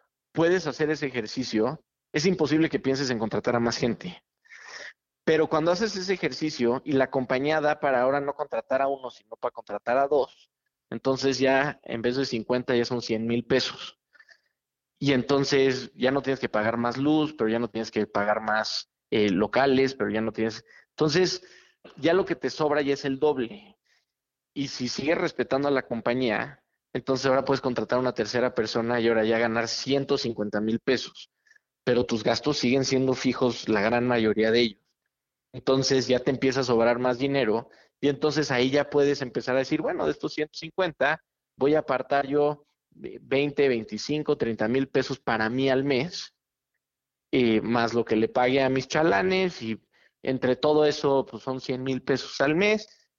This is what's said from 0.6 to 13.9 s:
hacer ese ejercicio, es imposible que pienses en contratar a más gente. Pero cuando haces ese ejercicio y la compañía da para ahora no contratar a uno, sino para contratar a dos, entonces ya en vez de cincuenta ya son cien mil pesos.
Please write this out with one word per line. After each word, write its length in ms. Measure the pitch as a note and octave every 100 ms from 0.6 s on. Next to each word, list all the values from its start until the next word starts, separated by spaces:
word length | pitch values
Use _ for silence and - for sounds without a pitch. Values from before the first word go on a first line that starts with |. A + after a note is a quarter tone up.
| D#3
hacer 240 | C3 D3+
ese 160 | D3 C#3+
ejercicio, 800 | B2 G#2+ C3 B2 G#2+ A#2+ D#3+ _ _ _
es 140 | D3+ F3
imposible 420 | F3+ D3 D#3 D#3+
que 100 | C3
pienses 300 | C3+ C3+ C3
en 80 | A#2
contratar 380 | A2 - B2 A#2+
a 40 |
más 160 | A#2 -
gente. 460 | B2 G#2+ F3+ - _ _ _ - - - - - _ _
Pero 240 | - D#3 D#3
cuando 220 | D#3 E3
haces 260 | F#3 A3 F#3+
ese 160 | F#3
ejercicio 720 | F3+ D3+ B2+ D#3 D3 A#2 C3
y 80 | -
la 180 | C3+ C3
compañía 500 | C#3 B2+ C3 C#3+ D#3
da 200 | D3 D3+
para 220 | D3 B2
ahora 180 | C3 C#3+
no 140 | C#3
contratar 480 | - C#3+ A2+ - C3
a 60 | C#3
uno, 220 | C3+ B2+
sino 260 | - A2 A2+
para 160 | B2
contratar 440 | - A2+ G#2 - C3
a 100 | C#3
dos, 440 | D3 C3+ - _ _ _ _ _
entonces 480 | A#2 C3+ C3 C3+ B2+
ya 420 | C3 C3+ C#3+ -
en 200 | - A#2
vez 140 | A#2 B2+
de 100 | C3
cincuenta 500 | A2+ G#2+ B2 C3 B2
ya 80 |
son 160 | A#2 B2
cien 260 | - A2 A2+
mil 180 | A#2+
pesos. 540 | - C3 - - -